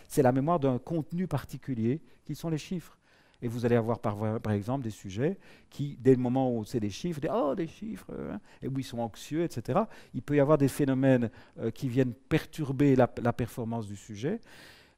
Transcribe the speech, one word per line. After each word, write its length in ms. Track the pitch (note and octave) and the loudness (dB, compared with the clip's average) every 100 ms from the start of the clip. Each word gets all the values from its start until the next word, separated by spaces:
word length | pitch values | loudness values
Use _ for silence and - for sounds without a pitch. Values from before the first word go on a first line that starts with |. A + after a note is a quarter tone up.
| - | -4
c'est 160 | - | 4
la 80 | B2+ | 4
mémoire 280 | C3 D3+ F3 | 4 2 2
d'un 180 | C3+ A#2+ | 2 0
contenu 480 | - E3 - E3+ F#3 | -2 -4 -4 -6 -2
particulier 720 | C#3 - C#3 - A2+ A2+ D3+ - - | -4 -4 -12 -6 -2 0 0 -6 -20
qui 100 | - | -12
sont 160 | D3 E3 | -8 -4
les 80 | D3+ | -4
chiffres. 400 | - F3+ - _ _ _ _ _ | -4 -8 -8 _ _ _ _ _
Et 40 | A#2+ | -6
vous 180 | A#2 A#2 | 0 4
allez 80 | |
avoir 240 | A#2+ A2 A2 | 4 4 -2
par, 420 | A2 G#2 A2 A2+ | -2 -2 -2 -2
par 120 | A2 | 0
exemple 320 | G2+ G#2 C#3 | 0 0 -4
des 60 | A2+ | -4
sujets 460 | - G2+ G2 D#3 G3 - - _ | -8 -10 -2 -2 -2 -12 -20 _
qui, 280 | - C#3+ C#3 | -8 -6 2
dès 140 | A#2+ | 4
le 60 | B2+ | 4
moment 360 | B2 C3+ B2+ A#2 | 2 2 2 0
où 80 | |
c'est 140 | G#2 A#2+ | -2 -2
des 120 | G#2 | -2
chiffres, 300 | - F3 D3 | -4 -6 -4
disent, « 100 | D#3 | -2
Oh, 220 | A3 D4 F#3+ | -2 -2 -2
des 100 | D#3+ | -6
chiffres, 400 | - A3 G3 - - C#2+ | -8 -12 -12 -12 -10 -10
hein », 60 | G#3 - - | -10 -14 -10
et 60 | B2+ | -6
où 100 | C3+ | -6
ils 60 | |
sont 160 | B2+ A#2 | -6 -6
anxieux, 420 | A#2 - - D#3 | -6 -8 -6 -4
et 60 | E3 | -4
cetera. 400 | A#2+ - E3 A3 - - | -4 0 0 0 -8 -10
Il 80 | B2+ | -10
peut 140 | - D3 | 0 4
y 40 | |
avoir 180 | C#3 D3+ | 6 6
des 100 | C3+ | 4
phénomènes, 640 | - C3+ C3 C3+ B2+ A2+ - - - | 2 0 4 6 4 2 -6 -20 -6
euh, 140 | A2+ | -6
qui 160 | - C3+ | -4 -2
viennent 260 | B2+ B2+ | 0 0
perturber 800 | A2+ - D#3 - - C#3 C3 C#3+ | -2 0 0 0 -8 -6 2 4
la, 160 | B2+ A#2+ B2 | 6 4 4
la 120 | A#2 | 0
performance 560 | A#2+ A#2+ - A2+ A#2 G2+ | 0 -4 -4 -6 -6 -8
du 80 | G2+ | -12
sujet. 440 | - G2+ C#3 A3 - - - - _ | -12 -6 -4 -6 -10 -20 -20 -20 _